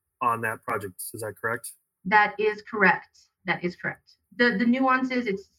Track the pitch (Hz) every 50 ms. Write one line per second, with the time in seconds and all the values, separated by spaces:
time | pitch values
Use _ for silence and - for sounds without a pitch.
0 | _ _ _ - 127 120 117 113 117 110 113 117 _ - 117 104 101 95 90 -
1 | - - - 107 110 107 101 - - 113 117 117 - - - _ _ _ _ _
2 | - 185 214 214 208 196 196 - 214 214 208 208 - - - 214 196 180 165 -
3 | - _ _ _ _ _ _ _ - 175 170 - - 180 175 - - - - -
4 | _ _ _ _ _ _ - - 240 240 190 190 240 240 240 262 262 262 254 262
5 | 262 254 254 247 233 214 190 196 - _ _